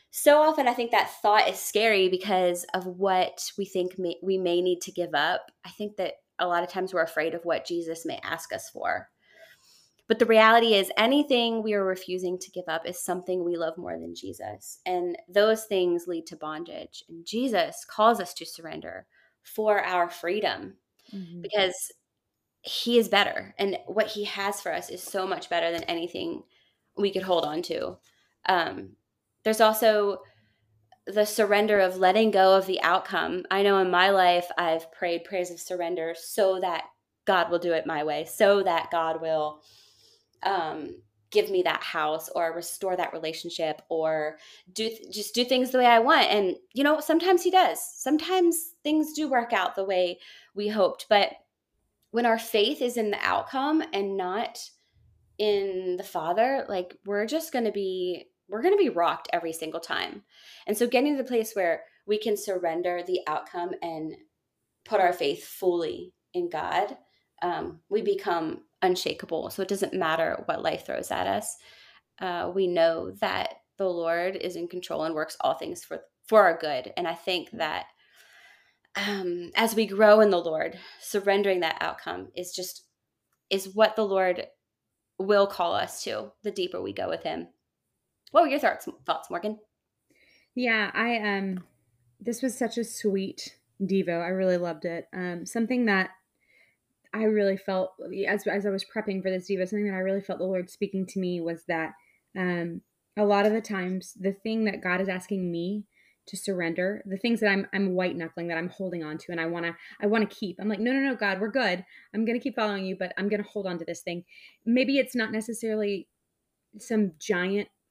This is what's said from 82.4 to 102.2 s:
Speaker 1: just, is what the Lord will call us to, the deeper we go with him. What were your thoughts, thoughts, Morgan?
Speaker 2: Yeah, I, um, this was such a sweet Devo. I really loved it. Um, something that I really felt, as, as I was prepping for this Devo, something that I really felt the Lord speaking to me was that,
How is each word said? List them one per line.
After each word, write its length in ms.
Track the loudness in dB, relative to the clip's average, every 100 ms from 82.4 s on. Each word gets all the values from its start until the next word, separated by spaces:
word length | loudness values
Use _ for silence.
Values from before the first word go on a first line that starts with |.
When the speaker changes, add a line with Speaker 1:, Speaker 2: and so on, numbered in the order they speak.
| -10
Speaker 1:
just, 320 | -8 -10 -12 _ _ _ _ _ _ -4
is 240 | -4 -2
what 220 | 2 2 2
the 100 | 0
Lord 420 | 2 0 -2 -8 _ _ _ _ _ _ -6
will 300 | 2 4 4
call 260 | 0 -2
us 300 | 0 -4 -6
to, 280 | -8 -8 -10 _
the 80 | -10
deeper 300 | -6 -6 -6
we 120 | -8
go 160 | -6 -6
with 140 | -4
him. 240 | -6 -8 -10 _ _ _ _ _ _ _ _
What 100 | 4
were 80 | 4
your 100 | 4
thoughts, 280 | 0 0 -8 -10 -4
thoughts, 240 | -4 -4
Morgan? 300 | -6 -6 -8 _ _ _ _ _ _ _ _ _ -4
Speaker 2:
Yeah, 360 | 0 0 0
I, 440 | -2 -2 0 0 -2
um, 260 | -2 -6 -10 _ _ _ _ _
this 220 | -8 -4
was 160 | -4 -2
such 200 | -4 -4
a 60 |
sweet 720 | -8 -4 -2 -2 -4 -10 -16 _ _ -8
Devo. 400 | 0 0 0 -2
I 60 | -2
really 300 | 0 2 2
loved 280 | 0 -6 -6
it. 220 | -8 -10
Um, 320 | -8 -6 -8 -6
something 400 | -4 0 0 2
that 260 | 2 0 -6 _ _ _ _ _ _ _ _ _
I 100 | -2
really 340 | 2 2 2 0
felt, 360 | -2 -2 -2 -6 -10 -6 -2
as, 200 | -2 -2
as 180 | -2 -2
I 40 |
was 160 | -4 -6
prepping 360 | -6 -4 -4
for 80 | -2
this 200 | -4 -4
Devo, 180 | -4 -2
something 200 | -2 -2
that 80 | -2
I 40 |
really 220 | -2 -2
felt 180 | -4 -4
the 60 | -2
Lord 240 | -4 -4
speaking 360 | -6 -4 -4 -4
to 120 | -4
me 220 | -4 -2
was 220 | -4 -6 -4
that, 260 | -4 -4 -10 _ _